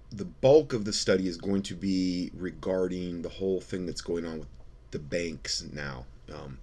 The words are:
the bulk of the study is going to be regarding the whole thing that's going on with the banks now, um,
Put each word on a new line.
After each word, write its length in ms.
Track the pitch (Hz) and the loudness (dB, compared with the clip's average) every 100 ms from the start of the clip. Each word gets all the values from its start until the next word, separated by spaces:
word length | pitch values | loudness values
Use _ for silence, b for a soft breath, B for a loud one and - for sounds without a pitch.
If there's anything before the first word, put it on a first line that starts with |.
| - | -14
the 140 | 101 | -10
bulk 480 | 90 - 131 151 139 | -10 4 10 10 8
of 120 | 123 | 0
the 80 | 104 | 0
study 360 | 101 - 95 95 | 0 4 4 4
is 80 | 85 | -2
going 260 | 95 98 | 0 0
to 120 | 98 | 0
be 580 | 90 98 92 92 90 87 | -2 2 2 2 0 -2
regarding 880 | 85 90 82 - 92 92 90 90 85 | -4 -6 -4 -2 2 2 0 -4 -4
the 60 | 85 | -8
whole 320 | 95 95 92 | -4 -2 -2
thing 260 | - 95 87 | -2 -6 -6
that's 140 | - | -6
going 260 | - 85 82 | -4 -4 -4
on 140 | 80 | -6
with 80 | - - - - - | -10 -14 -18 -18 -10
the 80 | - | -10
banks 680 | 73 87 85 76 - - - | -4 -2 -2 -6 -6 -6 -6
now, 340 | 73 71 64 - - - | -8 -8 -8 -12 -16 -14
um, 240 | 76 71 64 | -12 -12 -12